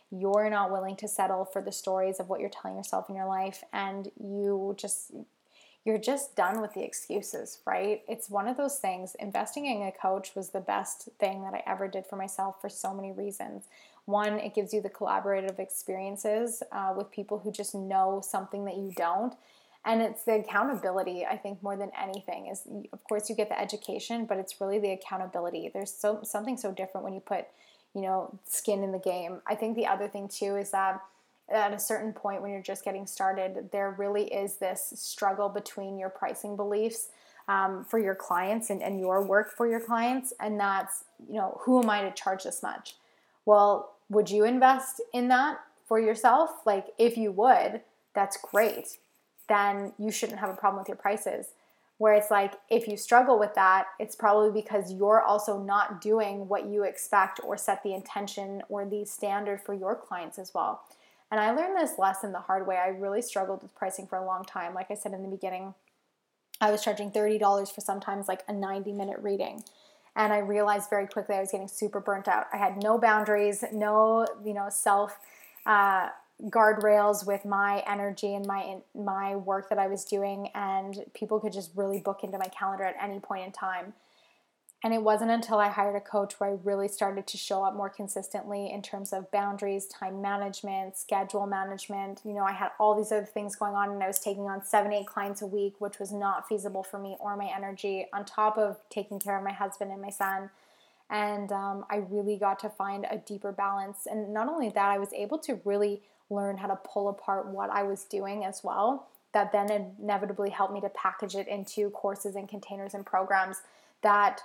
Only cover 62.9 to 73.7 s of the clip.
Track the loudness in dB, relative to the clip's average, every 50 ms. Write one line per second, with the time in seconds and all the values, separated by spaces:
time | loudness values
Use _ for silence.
62.9 | 0 -2 -2 -2 -2 -2 -2 -2 -2 -2 -2 -2 -4 -6 -8 -14 -8 -6 -4 -4
63.9 | -4 -6 -8 -6 -6 -4 -2 -2 -2 -4 -4 -6 -8 -6 -6 -6 -6 -6 -6 -6
64.9 | -6 -6 -6 -6 -6 -6 -6 -6 -6 -6 -4 -4 -4 -6 -8 -10 -14 _ _ _
65.9 | _ _ _ _ _ _ _ _ _ _ _ _ 0 4 4 4 4 4 2 0
66.9 | 0 0 -2 -2 2 2 4 4 4 4 6 6 6 4 2 -2 -6 -6 -6 -4
67.9 | -4 -4 -4 -4 -6 -4 -2 -4 -4 -4 -4 -6 -4 -4 -4 -4 -4 -4 -4 -6
68.9 | -6 -4 -4 -4 -6 -4 -2 -2 0 0 -2 -4 -6 -10 -14 -18 -20 _ -20 _
69.9 | _ _ _ _ 0 2 4 4 4 4 2 2 2 4 4 4 4 2 0 0
70.9 | 0 0 0 0 -2 -4 -2 0 0 0 0 -2 -4 -4 -6 -8 -4 -4 -4 -2
71.9 | -2 -2 -2 -2 -2 0 0 2 2 2 2 0 0 2 2 2 2 2 4 4
72.9 | 6 6 6 6 6 6 6 4 4 6 4 4 2 0 -4 -4